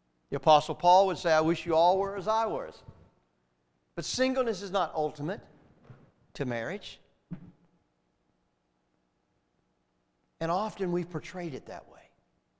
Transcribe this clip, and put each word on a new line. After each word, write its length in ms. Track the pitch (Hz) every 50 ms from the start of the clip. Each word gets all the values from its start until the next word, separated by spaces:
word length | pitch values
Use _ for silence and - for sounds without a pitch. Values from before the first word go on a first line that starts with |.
| _ _ _ _ _ _
The 60 | -
Apostle 360 | 139 - 160 156 147 - - 151
Paul 320 | - - 175 180 190 196
would 140 | 190 175 -
say, 120 | - 170
"I 100 | 160 156
wish 220 | 156 160 170 165 -
you 120 | 175 160
all 240 | 160 170 175 190 190
were 180 | 196 196 202
as 100 | 202 165
I 200 | 208 220 220 226
was." 340 | 214 160 127 90 78 - - - - - - - _ _ _ _ _ _ _ _ _ _ _ _ _ _ _ _ _ _
But 100 | 175 -
singleness 600 | - - 247 254 262 254 262 247 233 208 170 202
is 80 | 190
not 240 | 180 196 175 - -
ultimate 460 | 156 151 147 - 143 143 160 202 220 - - - - _ _ _ _ _ - - - - _ _ _ _ _ _
to 120 | - 139
marriage. 540 | 127 120 117 113 135 180 214 - - - - _ _ _ _ _ _ - - - - - _ _ _ _ _ _ _ _ _ _ _ _ _ _ _ _ _ _ _ _ _ _ _ _ _ _ _ _ _ _ _ _ _ _ _ _ _ _ _ _ _ _ _ _ _ _ _ _ _ _ _ _ _ _ _ _ _
And 100 | 165 165
often 400 | 170 190 214 214 - - 196 180
we've 180 | 175 175 175 175
portrayed 440 | - 151 - - - 185 175 165 135
it 140 | 110 -
that 200 | - 95 85 -
way. 140 | - - - - _ _ _ _ _ _ _ _ _ _ _